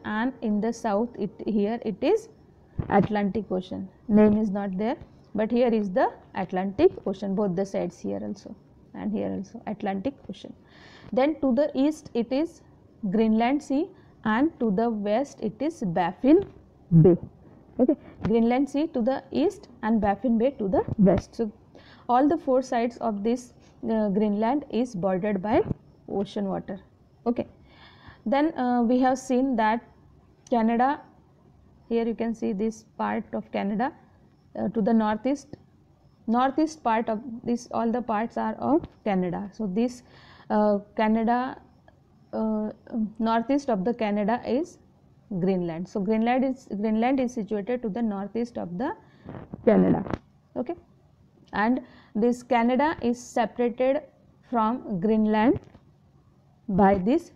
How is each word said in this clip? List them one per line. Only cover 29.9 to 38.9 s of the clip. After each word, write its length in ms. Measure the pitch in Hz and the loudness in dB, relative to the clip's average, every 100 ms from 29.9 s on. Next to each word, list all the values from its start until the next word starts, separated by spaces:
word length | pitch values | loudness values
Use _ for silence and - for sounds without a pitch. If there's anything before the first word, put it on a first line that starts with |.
| - - - _ _ - | -20 -20 -20 _ _ -2
Canada, 500 | 240 220 233 262 294 - - _ _ - - - - - | 0 2 2 2 0 -8 -20 _ _ -20 -20 -20 -20 -6
here 180 | 233 233 | -2 -2
you 80 | |
can 180 | 226 226 | -4 -4
see 200 | 220 226 | -4 -4
this 320 | 196 220 220 - - | -2 -4 -6 -14 -8
part 280 | 214 214 214 | -4 -4 -6
of 180 | 226 208 | -8 -6
Canada, 420 | 214 196 202 262 - - _ _ _ _ - | -6 -4 -2 -4 -6 -20 _ _ _ _ -6
uh, 120 | 220 | -4
to 120 | 226 | 0
the 120 | 202 | 2
northeast, 640 | 226 214 214 254 277 - - _ _ _ _ _ _ - | 2 2 0 -2 -4 -6 -20 _ _ _ _ _ _ -2
northeast 560 | 233 269 269 311 - | 0 2 0 -2 -2
part 240 | 240 220 233 | -2 0 0
of 120 | 214 269 233 | -4 -6 -10
this, 240 | - 240 - | -4 -6 -4
all 180 | - 233 | -4 -2
the 120 | 233 | -2
parts 340 | 220 208 226 - | -2 -4 -2 -4
are 180 | 220 | -4
of 280 | 220 233 302 - | -4 0 0 0